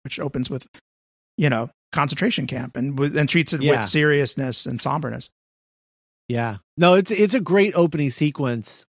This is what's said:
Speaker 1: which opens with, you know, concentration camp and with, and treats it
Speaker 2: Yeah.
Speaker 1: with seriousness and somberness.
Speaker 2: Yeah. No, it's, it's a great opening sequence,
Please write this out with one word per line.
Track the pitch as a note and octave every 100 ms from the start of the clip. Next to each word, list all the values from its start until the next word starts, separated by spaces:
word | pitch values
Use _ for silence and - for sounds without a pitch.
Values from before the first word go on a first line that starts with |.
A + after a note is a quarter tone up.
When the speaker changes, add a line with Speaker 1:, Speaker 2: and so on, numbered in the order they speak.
Speaker 1:
which | C3 -
opens | C#3+ C3+ B2+
with, | C3 - - _ _ _ _ _ -
you | D3
know, | A#2 A#2 _ _
concentration | - D3 - G#3+ - B2
camp | B2+ B2 -
and | C3+ C3+
with, | C#3+ C#3+
and | D3
treats | E3+ D3+
it | D#3
Speaker 2:
Yeah. | C#3+ C3+
Speaker 1:
with | G#2+
seriousness | D#3 D3+ C#3+ C3+ - C3 A#2+ -
and | B2+
somberness. | C#3+ D3 B2+ A2+ - _ _ _ _ _ _ _ _ _ -
Speaker 2:
Yeah. | A#2+ A#2 G#2 _ -
No, | F3 F#3
it's, | F#3+
it's | G3 G#3
a | A#3+
great | D#3 F#3+ G3+ F3
opening | E3+ D3+ C#3+
sequence, | - D3+ C#3+ C3+ A#2 G#2 - -